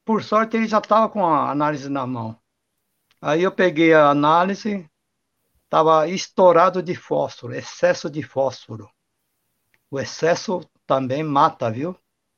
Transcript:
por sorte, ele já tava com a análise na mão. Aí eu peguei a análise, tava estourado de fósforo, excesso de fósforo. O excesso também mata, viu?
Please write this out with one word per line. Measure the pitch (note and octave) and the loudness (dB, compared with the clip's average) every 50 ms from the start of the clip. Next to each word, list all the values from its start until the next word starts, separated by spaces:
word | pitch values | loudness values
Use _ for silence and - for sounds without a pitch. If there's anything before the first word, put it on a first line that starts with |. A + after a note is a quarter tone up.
| _ | _
por | - A3 G3+ - | -4 -2 -2 -2
sorte, | - G#3 G#3+ A3+ A3 A3+ | 0 0 0 0 0 -2
ele | A3+ A3+ | -2 -2
já | A3 A3 G#3+ | 0 0 -2
tava | G#3 - G#3 A3 A3+ A3 | 0 2 2 2 2 2
com | - G#3 F#3+ | 0 0 0
a | E3+ D#3 C#3+ C3 B2+ | 2 2 2 0 0
análise | C3+ D3 D3+ D3+ D3+ C#3 C3+ C#3 | -2 -2 -2 -2 -2 -4 -6 -6
na | C#3 C#3 B2+ | -6 -6 -6
mão. | B2 B2+ A#2+ A2+ A2+ A2+ - _ _ _ _ _ _ _ _ _ _ _ _ _ _ _ _ | -6 -6 -6 -8 -8 -10 -14 _ _ _ _ _ _ _ _ _ _ _ _ _ _ _ _
Aí | - D3+ D3 E3 F3+ | -4 -2 0 0 0
eu | F#3+ F#3+ | 0 0
peguei | - F#3+ F3+ D#3+ D3 E3 E3 D#3+ | 0 0 0 2 2 4 6 6
a | D#3 D3+ C#3+ | 6 6 4
análise, | C#3+ D3 D3 D3+ D#3+ E3+ F3+ F#3+ G3+ - - A3+ G#3 G3 E3+ D3+ _ _ _ _ _ _ _ _ _ _ _ _ _ _ _ _ | 4 2 2 2 2 2 2 0 -4 -6 -6 -8 -8 -8 -10 -14 _ _ _ _ _ _ _ _ _ _ _ _ _ _ _ _
tava | - D#3 D#3+ D#3+ D#3+ D#3 D#3 D#3+ | 0 2 4 4 4 4 2 0
estourado | F#3 F#3+ - - _ - F#3+ F3+ E3+ E3 F3 F#3+ F#3 F#3 E3+ | -2 -6 -8 -6 _ 4 6 6 6 6 4 2 2 -2 -6
de | E3+ F3 | -6 -8
fósforo, | A2 - - D#3 D3 C#3+ A#2+ - - - A#2 B2 | -10 -8 -6 -4 -4 -4 -4 -6 -12 -16 -14 -12
excesso | C#3 B2+ - - - - F3+ F3+ - - E3+ | -12 -14 -14 -6 -2 0 0 0 -2 -6 -10
de | C#3+ D3+ B2 | -10 -10 -12
fósforo. | - - C3 C3+ C3 A#2 - - - A#2 G#2+ G#2 - _ _ _ _ _ _ _ _ _ _ _ _ _ _ _ _ _ _ _ _ | -6 -4 -4 -4 -4 -6 -10 -14 -16 -16 -16 -16 -20 _ _ _ _ _ _ _ _ _ _ _ _ _ _ _ _ _ _ _ _
O | - C3+ | -8 -8
excesso | B2 - - - D#3 D#3+ F3 F3+ - - F#3 F3 D#3+ - _ _ _ | -8 -10 -6 -2 -2 0 0 -2 -4 -6 -8 -8 -8 -12 _ _ _
também | - C#3+ C3+ C3+ B2 C3 D3 D#3 | -2 -2 -2 -2 -2 -4 -4 -4
mata, | D#3 C#3+ C#3 D3+ D#3+ D#3 - B2+ A#2 | -2 2 2 2 2 2 -2 -6 -6
viu? | G#2+ A#2 C#3+ F3 F#3 - _ _ _ _ _ _ _ | -4 -6 -8 -10 -10 -14 _ _ _ _ _ _ _